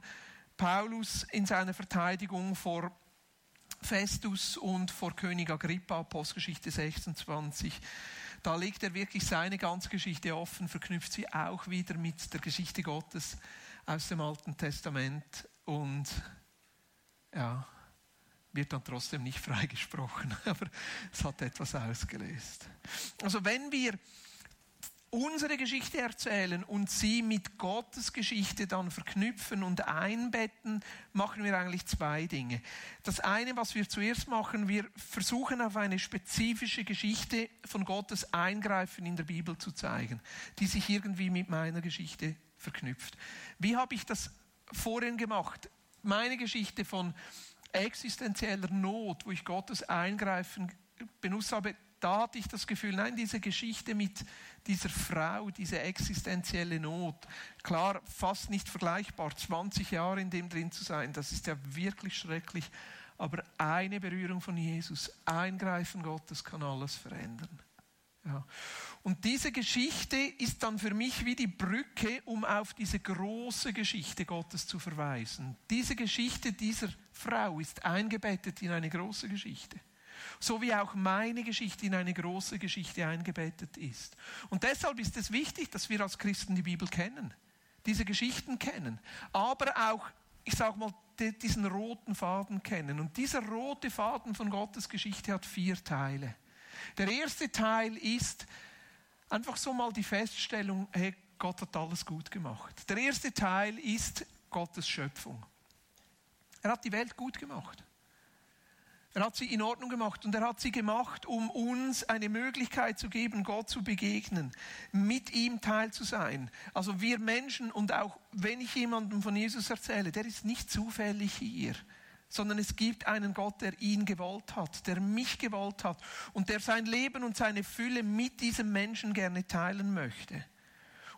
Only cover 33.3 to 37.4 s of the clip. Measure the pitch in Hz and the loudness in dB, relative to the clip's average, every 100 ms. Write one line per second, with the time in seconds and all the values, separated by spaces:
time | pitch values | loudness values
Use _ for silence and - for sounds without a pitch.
33.3 | 208 247 247 226 220 202 - 208 233 - | 4 2 0 0 0 0 2 2 2 2
34.3 | 226 208 214 202 208 202 - - - 190 | 2 2 0 2 2 0 -8 -8 -2 0
35.3 | 240 262 247 226 208 202 185 - 190 - | 2 2 2 2 2 2 2 0 -4 -2
36.3 | - 226 226 240 - 202 202 214 214 - | 2 4 2 0 -2 0 0 2 2 2
37.3 | 233 | 0